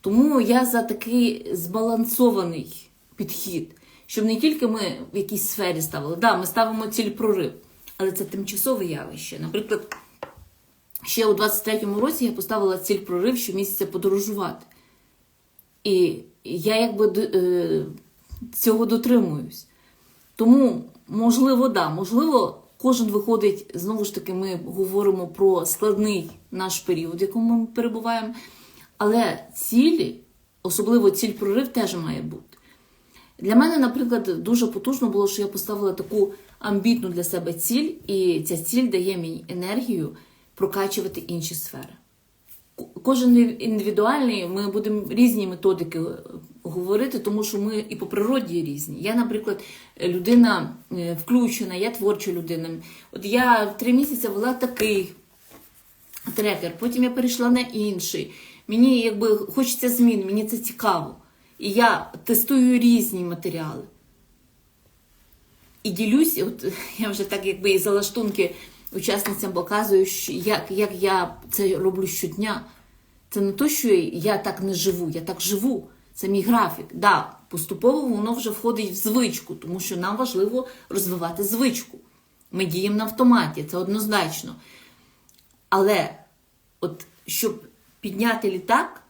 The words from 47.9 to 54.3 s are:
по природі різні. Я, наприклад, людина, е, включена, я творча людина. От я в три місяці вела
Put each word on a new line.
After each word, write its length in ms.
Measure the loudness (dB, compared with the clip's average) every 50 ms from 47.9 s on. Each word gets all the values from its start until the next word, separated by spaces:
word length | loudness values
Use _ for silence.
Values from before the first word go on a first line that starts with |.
| -10
по 120 | -10 -10
природі 560 | -6 -2 -2 0 2 0 0 0 -2 -4 -4 -4
різні. 380 | -4 -6 -8 -8 -10 -10 -6
Я, 140 | -4 -2 0
наприклад, 480 | 0 0 0 -2 -4 -4 -4 -6 -6 -8 -16 -20 -20 -20 -20 _ -4
людина, 760 | -4 -2 -2 0 2 6 8 8 8 8 4 0 -2 -6 -10 -16 -14 _
е, 260 | -8 -6 -4 -4 -6 -6 -2
включена, 520 | 2 2 4 4 2 0 -4 -6 -6 -4
я 160 | -4 -4 -4
творча 400 | -4 0 0 0 0 0 -2 -6
людина. 380 | -6 -6 -4 -6 -6 -6 -6 -8 -10 -12 -14 -18 -20 -20 -20 _
От 140 | -16 -10 -6
я 380 | 0 2 2 4 4 4 4 2
в 120 | -2 -4
три 160 | -4 0 2 4
місяці 340 | 4 2 2 -2 -4 -6
вела 260 | -4